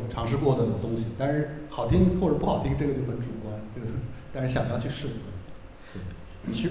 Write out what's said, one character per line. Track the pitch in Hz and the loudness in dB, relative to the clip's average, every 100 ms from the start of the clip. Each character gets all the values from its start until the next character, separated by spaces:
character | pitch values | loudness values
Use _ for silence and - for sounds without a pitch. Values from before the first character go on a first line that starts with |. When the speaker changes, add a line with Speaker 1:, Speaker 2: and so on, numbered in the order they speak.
| - | 0
Speaker 1:
尝 | 117 117 | -2 0
试 | 139 | 4
过 | 139 120 | 4 6
的 | 113 - | 4 2
东 | 113 113 | 0 0
西， | 110 - | -2 0
但 | 143 | 2
是 | 151 - - - | 2 0 -4 -8
好 | - 120 | -2 4
听 | 185 185 180 | 6 6 6
或 | 180 | 4
者 | 147 | 4
不 | - | 2
好 | 143 | 2
听， | 139 135 | 2 2
这 | 143 | 2
个 | |
就 | 127 | 0
很 | 120 - | -2 -2
主 | 117 - | -4 -6
观， | 104 107 - | -6 -8 -8
这 | 127 | -6
个， | 113 123 - - - | -4 -4 -6 -8 -8
但 | 131 127 | -2 0
是 | |
想 | 131 127 | 2 2
要 | 113 | 0
去 | 139 | -2
试。 | - 139 120 - 92 - - - - - | -2 -4 -6 -8 -8 -10 -12 -14 -16 -14
对。 | 92 92 - - - 117 | -10 -8 -10 -12 -8 -4
Speaker 2:
徐， | 113 175 | 0 0